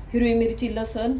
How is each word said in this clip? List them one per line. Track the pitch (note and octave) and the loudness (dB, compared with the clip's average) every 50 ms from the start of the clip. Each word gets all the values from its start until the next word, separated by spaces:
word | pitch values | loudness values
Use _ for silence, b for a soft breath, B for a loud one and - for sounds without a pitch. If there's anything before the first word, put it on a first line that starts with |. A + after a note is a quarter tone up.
| B B | B B
हिरवी | - A#3+ A#3+ A#3 A#3 | 0 2 4 4 4
मिरची, | A3+ A3+ A3+ A3+ - B3+ G#3+ G#3+ | 4 2 2 0 -2 -4 -4 -2
लसण, | A3 A3+ A3+ - A3 A3+ A#3+ C4+ C4 | -4 -4 -4 -4 -2 -2 -2 -2 -2